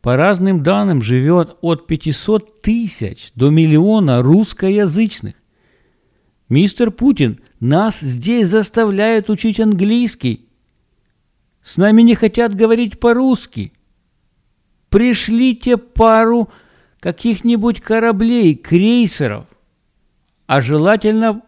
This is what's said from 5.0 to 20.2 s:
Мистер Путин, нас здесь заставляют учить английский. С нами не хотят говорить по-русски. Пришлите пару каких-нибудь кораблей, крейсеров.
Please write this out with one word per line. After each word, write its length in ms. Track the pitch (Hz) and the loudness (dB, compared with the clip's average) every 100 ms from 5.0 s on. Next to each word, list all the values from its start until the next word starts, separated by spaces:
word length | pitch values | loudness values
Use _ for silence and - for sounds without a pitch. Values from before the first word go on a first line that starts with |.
| 220 - - - _ _ _ _ _ _ _ _ _ _ _ | -2 -4 -16 -16 _ _ _ _ _ _ _ _ _ _ _
Мистер 420 | 127 196 - 233 | 0 0 0 -4
Путин, 480 | - 254 247 131 104 _ _ | 0 -2 0 -2 -4 _ _
нас 400 | 117 156 220 - | -2 0 0 -4
здесь 480 | 143 123 147 240 190 | -8 -8 -4 -2 0
заставляют 800 | 214 202 - 220 196 214 226 208 | 0 -2 -2 -2 0 0 -2 -2
учить 320 | 214 226 214 | -4 -4 -2
английский. 880 | 220 202 196 233 240 - 131 110 _ _ _ _ _ _ _ _ _ _ _ _ | 0 0 0 0 -2 -4 -6 -6 _ _ _ _ _ _ _ _ _ _ _ _
С 140 | - - | -12 0
нами 240 | 202 220 | 4 6
не 120 | 233 | 6
хотят 400 | 233 220 220 233 | 4 0 0 -2
говорить 460 | 196 220 226 233 - | 0 2 2 -2 -2
по-русски. 720 | 240 233 262 247 - - 101 _ _ _ _ _ _ _ _ _ _ _ _ | 0 0 0 -2 -6 -12 -12 _ _ _ _ _ _ _ _ _ _ _ _
Пришлите 880 | 202 247 233 - 226 262 240 - 240 | 0 0 -2 -2 0 0 -2 -2 -2
пару 720 | - - 226 220 226 240 220 - _ _ _ _ | -2 0 2 4 2 0 -4 -10 _ _ _ _
каких-нибудь 800 | - 170 233 208 233 233 226 226 | -10 -6 -4 -2 0 0 0 -4
кораблей, 760 | - 220 226 202 226 240 190 151 | -4 -2 0 0 0 2 2 0
крейсеров. 880 | - 175 208 240 220 - 131 104 - _ _ _ _ _ _ _ | 0 0 2 2 0 -2 -6 -6 -14 _ _ _ _ _ _ _